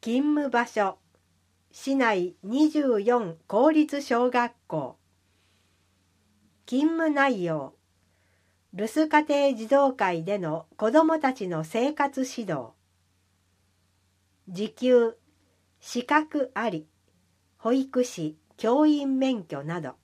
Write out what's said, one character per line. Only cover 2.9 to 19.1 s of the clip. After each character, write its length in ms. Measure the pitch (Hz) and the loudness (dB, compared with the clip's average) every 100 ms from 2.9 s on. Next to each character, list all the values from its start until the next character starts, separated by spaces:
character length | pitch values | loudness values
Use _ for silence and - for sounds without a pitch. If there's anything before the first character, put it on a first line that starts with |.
| 220 | 2
四 380 | 202 247 196 165 _ | 2 0 0 -10 _
公 240 | 202 277 | 2 4
立 300 | 311 302 285 | 4 2 -2
小 280 | - 240 247 | -2 0 2
学 220 | 247 240 - _ | 2 -2 -6 _
校。 300 | 156 131 - _ _ _ _ _ _ _ _ _ _ _ _ _ _ _ _ - | -8 -8 -12 _ _ _ _ _ _ _ _ _ _ _ _ _ _ _ _ -6
勤 260 | 247 302 | 0 0
務 180 | 330 320 | 2 0
内 340 | 285 277 226 | 2 2 0
容、 320 | 175 156 135 _ _ _ _ _ _ _ _ _ _ | -2 -4 -6 _ _ _ _ _ _ _ _ _ _
留 140 | 185 220 | -8 -4
守 220 | 302 311 | 0 4
家 120 | 302 | 2
庭 340 | 302 285 277 233 | 2 2 2 0
児 120 | 220 | 2
童 260 | 277 277 | 4 4
会 300 | 262 196 175 | 2 -2 -2
で 160 | 165 208 | -4 -4
の 260 | 170 156 - _ | -4 -6 -8 _
子 140 | 214 | 2
ど 160 | 277 320 | 4 4
も 140 | 320 | 2
た 140 | 285 | -2
ち 140 | 254 185 | -4 -6
の 160 | 165 | -6
生 300 | 160 226 254 | -4 -2 -2
活 280 | 302 277 269 | 0 -4 -2
指 300 | 262 - 208 | -8 -6 -6
導。 180 | 151 117 _ _ _ _ _ _ _ _ _ _ _ _ _ _ _ _ _ - | -6 -8 _ _ _ _ _ _ _ _ _ _ _ _ _ _ _ _ _ -16
時 240 | 180 214 | -8 -8
給、 460 | - 247 247 233 226 _ _ _ _ _ _ | -4 4 4 4 -4 _ _ _ _ _ _
資 260 | - 247 247 | -10 -10 0
格 460 | 294 302 294 269 | 0 0 -4 -6
あ 140 | - 226 | -4 -6
り、 200 | 165 156 _ _ _ _ _ _ _ | -6 -12 _ _ _ _ _ _ _
保 140 | 226 | -2
育 300 | 269 269 254 | -2 0 -2
士、 340 | 247 - 156 151 _ _ | -4 -4 -8 -10 _ _
教 280 | 220 254 302 | 0 2 4
員 340 | 294 277 | 2 0